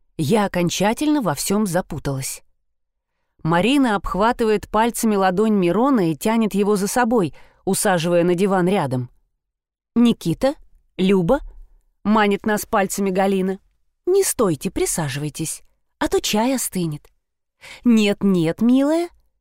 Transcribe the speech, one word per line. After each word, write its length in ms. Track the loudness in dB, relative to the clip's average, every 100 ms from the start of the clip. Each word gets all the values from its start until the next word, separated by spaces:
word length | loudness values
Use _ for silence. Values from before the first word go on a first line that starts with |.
| _ -6
я 280 | 0 0 0
окончательно 760 | 0 -2 0 -2 0 0 0
во 140 | 0 -4
всём 320 | -2 -2 0
запуталась. 760 | -2 -4 -8 -6 -6 -8 -12 _ _ _ _ _ _ _ _ _ _
Марина 520 | -2 0 2 2 2 0
обхватывает 760 | -4 -2 0 0 0 -2 -2
пальцами 460 | -2 -2 0 0 2
ладонь 380 | 2 2 2
Мирона 580 | 2 2 2 2 2 0
и 40 | -2
тянет 380 | -2 0 0
его 220 | 0 0 0
за 100 | 0
собой, 480 | 0 0 2 0 -4 -20 _ -4
усаживая 580 | -2 0 0 2 2
на 100 | 2
диван 340 | 2 2 2 2
рядом. 420 | 0 0 -4 -6 _ _ _ _ _ _ _ _ 2
«Никита, 600 | 2 2 -2 -2 -2 -2 -10 _ _ -2
Люба», — 440 | 2 2 2 0 -2 -18 -20 _ _ _
манит 420 | 0 2 2 0 -2
нас 200 | -2 -2
пальцами 440 | -2 -2 -2 -2
Галина, — 500 | 0 0 0 -2 -6 _ _ _ _ 0
«не 180 | 0
стойте, 480 | 0 0 0 0 -4
присаживайтесь, 920 | -4 -4 -4 -6 -6 -8 -8 -10 -10 -16 _ _ _
а 80 | -2
то 140 | -2
чай 340 | 0 0 0 -2
остынет». 520 | -4 -4 -4 -6 -14 _ _ _ _ _ -20 -4
«Нет, 400 | 2 4 4 2
нет, 380 | 2 2 0 0
милая», — 480 | 2 2 2 0 -2 -10 _ _